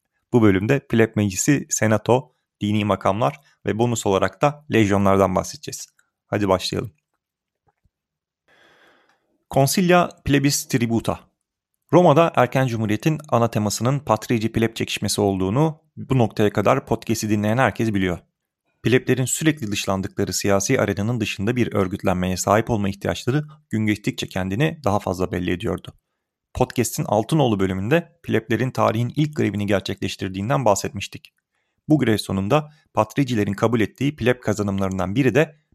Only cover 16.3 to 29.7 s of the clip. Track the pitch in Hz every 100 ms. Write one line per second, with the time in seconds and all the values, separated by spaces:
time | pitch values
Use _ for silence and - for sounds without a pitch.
16.3 | - 104 107 101 131 - 117 - 110 107
17.3 | 107 104 117 123 - 113 98 95 85 -
18.3 | _ _ _ _ _ - 127 127 127 127
19.3 | - 160 151 107 98 - 95 92 - 98
20.3 | - 101 98 - 131 - 101 104 120 104
21.3 | - 101 123 110 107 92 90 95 90 92
22.3 | 92 - 104 110 113 101 95 98 90 -
23.3 | 147 147 - _ 110 107 104 - - -
24.3 | 92 95 101 156 165 101 101 101 90 92
25.3 | 92 90 90 90 87 - - _ _ _
26.3 | _ _ - 127 - 113 - - 107 113
27.3 | 160 127 101 95 95 104 160 170 _ -
28.3 | 113 - 110 127 - 110 110 120 - 151
29.3 | 147 110 101 101